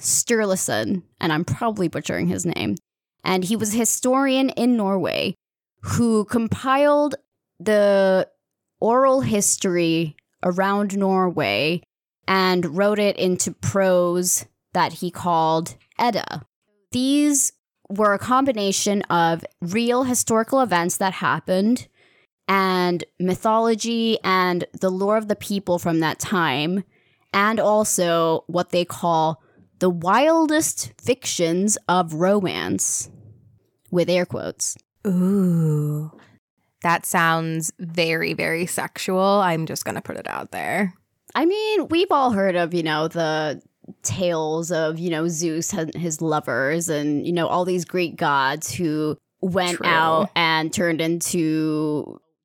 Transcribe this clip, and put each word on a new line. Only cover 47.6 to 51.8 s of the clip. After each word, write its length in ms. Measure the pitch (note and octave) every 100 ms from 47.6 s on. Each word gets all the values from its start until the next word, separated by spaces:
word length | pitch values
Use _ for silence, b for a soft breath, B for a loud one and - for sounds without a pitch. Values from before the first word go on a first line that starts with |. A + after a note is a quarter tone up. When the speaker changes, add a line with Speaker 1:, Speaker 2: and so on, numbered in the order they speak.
Speaker 1:
these 200 | F3+ F3+
Greek 320 | E3 F#3 E3+ -
gods 560 | D#3+ C#3+ C3+ D3 -
who 440 | - E3+ D3+ D3+ D3 _ _
went 360 | F#3+ F3+ F3+ E3+
Speaker 2:
True. 80 | F3
Speaker 1:
out 440 | E3 D#3+ D#3+ G3
and 380 | - E3 D#3+ D#3+
turned 280 | - F3 D#3+
into 1200 | E3 E3+ - F3+ D#3 D#3 D#3 D3+